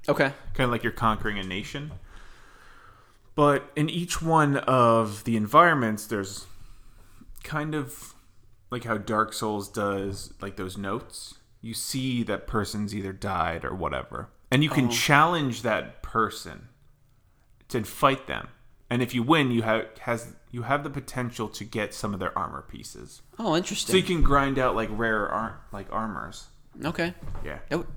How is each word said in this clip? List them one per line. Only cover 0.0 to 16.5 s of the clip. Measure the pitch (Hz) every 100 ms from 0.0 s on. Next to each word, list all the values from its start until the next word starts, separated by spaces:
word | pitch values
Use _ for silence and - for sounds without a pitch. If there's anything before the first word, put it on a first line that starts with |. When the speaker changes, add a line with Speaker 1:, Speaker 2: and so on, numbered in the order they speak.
| -
Speaker 1:
Okay. | 143 139 139 -
Speaker 2:
Kinda | - 127
like | 117
you're | 117
conquering | - 113 107 113 101
a |
nation. | 95 92 107 147 147 - - - - - - - - - - - - _ -
But | - 147 135 - -
in | 156
each | 170 175 -
one | 165 160 151 139
of | - 131 120 117 110 104
the | 120 113
environments, | 104 143 170 156 117 104 -
there's | 107 95 - - - - - - - - - - -
kind | - 151 151
of | 151 131 - - - - - - - -
like | 123
how | 117 110
Dark | 101 107 107
Souls | - 110 104 98
does, | - 101 98 98 95 - -
like, | 98 92
those | 92 95
notes. | 98 110 - - - - _ _
You | 113
see | 110 - 135 131 123
that | 104 98 -
person's | 110 98 107 104
either | 104 98
died | 95 101 90 82 82
or | 65
whatever. | 95 80 67 - 57 - _ _
And | 127
you | 151
can | 147 123
Speaker 1:
Oh. |
Speaker 2:
challenge | 120 - 143 160 175 143 110
that | 117 101 71 -
person | - 113 107 - 85